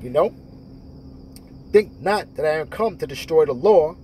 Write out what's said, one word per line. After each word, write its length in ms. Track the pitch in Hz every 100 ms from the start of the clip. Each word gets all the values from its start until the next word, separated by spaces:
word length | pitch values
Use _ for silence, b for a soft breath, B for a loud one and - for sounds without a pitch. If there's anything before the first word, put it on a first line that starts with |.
You 80 | 127
know? 260 | 135 202 - - - - - - - - - - - - - -
"Think 300 | 208 180 -
not 340 | 165 202 - -
that 100 | 156
I 140 | 156
am 80 | 147
come 280 | - 220 165
to 80 | 151
destroy 400 | 135 - 160 147
the 80 |
law 420 | 123 190 196 156 180